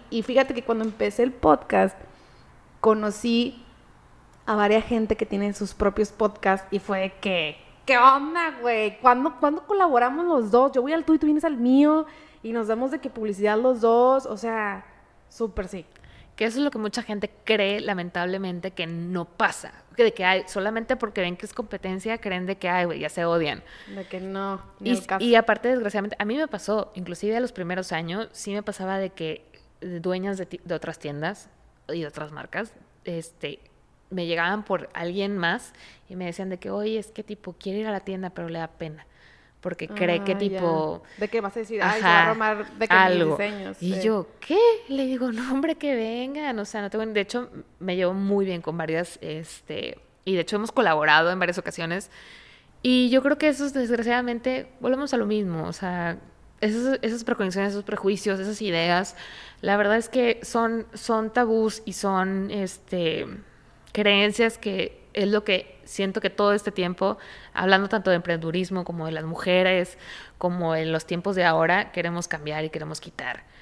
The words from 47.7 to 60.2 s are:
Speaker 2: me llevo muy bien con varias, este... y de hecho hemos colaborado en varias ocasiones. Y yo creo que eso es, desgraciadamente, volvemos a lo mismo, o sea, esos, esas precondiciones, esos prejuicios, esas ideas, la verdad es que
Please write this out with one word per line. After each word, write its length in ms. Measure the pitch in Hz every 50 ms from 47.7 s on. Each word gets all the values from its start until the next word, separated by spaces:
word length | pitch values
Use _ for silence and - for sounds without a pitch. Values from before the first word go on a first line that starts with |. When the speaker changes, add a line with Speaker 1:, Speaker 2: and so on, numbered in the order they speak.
| _ -
Speaker 2:
me 160 | 185 185 180
llevo 180 | 185 180 180 190
muy 320 | 196 196 196 202 202 196
bien 160 | 190 180 170
con 160 | 160 156 165 170
varias, 400 | 160 156 160 165 175 170 - -
este... 800 | - 160 151 160 160 - - - _ - 151 - - - - - _ _ _ _ -
y 100 | 185 190
de 40 | 175
hecho 160 | 165 - 214
hemos 160 | 202 226 226
colaborado 580 | - - 226 170 160 151 151 156 151 156 165 175
en 80 | 185 185
varias 200 | 180 175 175 185
ocasiones. 520 | - 170 - 170 165 165 170 196 - - - - - - - - - - - - _ _ _ _
Y 280 | - 254 254 254 247 240
yo 120 | 254 262
creo 140 | 254 285 294
que 120 | 294 311 302
eso 180 | 269 269 285
es, 80 | 277 277
desgraciadamente, 1000 | 269 247 220 240 233 226 240 240 247 247 240 240 233 - 254 254 254 - - - -
volvemos 320 | 247 233 262 269 294 277
a 60 | 277 240
lo 80 | 208
mismo, 380 | 208 214 214 202 180 165 160 156
o 60 | 170 170
sea, 420 | - 202 180 180 175 170 170 165 - - - - _ - - - -
esos, 360 | 214 214 214 233 247 262 269 247
esas 220 | - 226 233 240 226
precondiciones, 480 | - 240 - 240 185 180 196 196 202
esos 120 | 202 202 196
prejuicios, 560 | - 208 202 - 196 208 - - 208 196 190
esas 220 | 190 208 214 -
ideas, 540 | 214 196 170 165 165 175 175 180 202 - - - - - - - - - - -
la 160 | - 190 202
verdad 200 | 208 202 202 214 233
es 100 | 226 -
que 320 | - 262